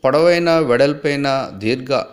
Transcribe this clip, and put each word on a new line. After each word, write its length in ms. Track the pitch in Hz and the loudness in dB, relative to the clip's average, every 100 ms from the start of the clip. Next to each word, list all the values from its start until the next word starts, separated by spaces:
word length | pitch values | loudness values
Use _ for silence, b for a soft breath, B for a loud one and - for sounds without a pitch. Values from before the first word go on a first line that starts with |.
పొడవైన, 540 | 131 143 170 175 170 165 | 0 2 2 2 2 0
వెడల్పైన, 920 | 151 120 143 147 151 143 143 135 113 | 2 2 2 0 -4 -2 -2 -2 -4
దీర్ఘ 480 | 95 107 131 131 131 - | -6 -4 -4 -2 -4 -4